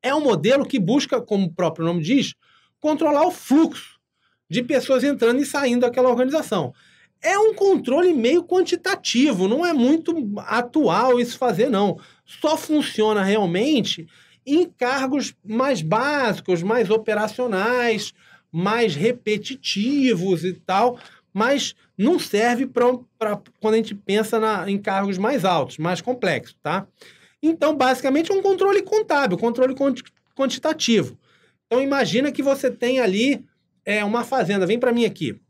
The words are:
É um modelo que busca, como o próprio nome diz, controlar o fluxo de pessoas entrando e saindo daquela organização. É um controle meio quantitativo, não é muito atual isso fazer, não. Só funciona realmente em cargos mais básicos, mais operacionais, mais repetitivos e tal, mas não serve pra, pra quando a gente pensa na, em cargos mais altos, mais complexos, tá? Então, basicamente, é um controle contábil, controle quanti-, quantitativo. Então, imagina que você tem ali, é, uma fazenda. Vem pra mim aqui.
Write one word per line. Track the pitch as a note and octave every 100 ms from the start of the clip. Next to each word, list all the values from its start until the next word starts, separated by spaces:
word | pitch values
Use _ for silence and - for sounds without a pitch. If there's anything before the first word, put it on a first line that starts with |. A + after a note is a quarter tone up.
É | B3 D4
um |
modelo | D4 F#3+ E3 C4+ C4
que | C4+
busca, | F3 C4+ - B3+
como | - G3 F#3
o |
próprio | D#3+ F3 E3 E3
nome | F3
diz, | D#3 C4+ - - _ _ _ _
controlar | D4+ D4+ D#4+ D4 E4+
o |
fluxo | F4+ - C#4 D#4+ - - _ _ _ _ _ _
de | F3
pessoas | A#3+ C#4 A#3+ C4
entrando | C4+ C#4 A#3 B3
e | C#4+
saindo | C#4+ C#4 A#3+
daquela | B3 A#3+ B3+
organização. | A#3+ B3+ D#4 - G3+ C3 - _ _ _ _
É | D#4 G4
um | A4
controle | - G4 F4 - C#4 F4+
meio | D#4 A3+ E4+
quantitativo, | E4+ F#4 F#4 F4 - G4 - A#3 D4 G3 F#3+
não | B3 F4
é |
muito | D#4 A#3+ E4 E4 E4 A3+ G#3
atual | - A3 B3 D#4 B3+ F3 B3 B3
isso | A#3+ -
fazer, | B3+ F3+ C4
não. | G3+ G3+ - - _ _
Só | - D4+ D#4
funciona | - D4+ D4 - G#3+ G#3+
realmente | F#3+ G#3+ G3 E3+ B3+ D4 - - D#3+ _ _ _ -
em | D4 F4+
cargos | _ B3 C4+ C4 C#4 - - G3
mais | A3 C4 A#3+
básicos, | D#3 G#3 C4+ D4 B3 E3 - F3+
mais | F3+ A#3+ G3+
operacionais, | A3 A3 G#3 G#3+ G#3+ B3 F#3+ G#3 B3 A#3+ G#3 - - _ - _
mais | D#3+ F#3+ A3+ A3+ C#3
repetitivos | G#3 A#3+ - G#3+ G#3 C4 - F#3+ A3 C#4+ C4 F#3+ F#3+ F3 F3
e |
tal, | F3+ - F#3+ A#3+ A#3+ - - _
mas | G3 A3+ C#4 - - _ -
não | G#3+ F4+
serve | - G3+ A#3 A#3+ C4+
pra, | - A#3+ B3+ - _
pra | A3 G#3 - _
quando | G#3+
a | A3
gente | A3
pensa | G3+ - G3+ A3 A#3
na, | A3 G3+ F3+
em | G3+
cargos | G3+ F#3+ G3+ F#3
mais | G#3 C#4 F#3
altos, | E3+ B2+ -
mais | E3 F3
complexos, | G3+ B3 G3 C#3 - _
tá? | C#3+ F3+ G3 _ - - _ _
Então, | D4+ E4 D4 D4+
basicamente, | B3+ B3+ C4+ C#4 E4
é | G4
um |
controle | G4 F#4+ F#4+ G4+
contábil, | F#4+ G#4+ A4 D4 C4+ F3+
controle | A#3 A#3+ B3+ C4
quanti-, | C#4 C4 - _ _ -
quantitativo. | C4+ - D#4 D#4 - A3+ C3 - _ _ _ _ _
Então, | A#3+
imagina | C#4 C#4 G#3 G3 C#4+
que | -
você | C#4 C4+ C4
tem | - A#3+ C4
ali, | A3+ F#3+ B3+ C4+ - _ _ _ -
é, | G#3
uma | G#3 A#3
fazenda. | A#3 C4 F3+ G3+ F3
Vem | A#3
pra | B3
mim | A#3+ A3+
aqui. | - C#3 G2 _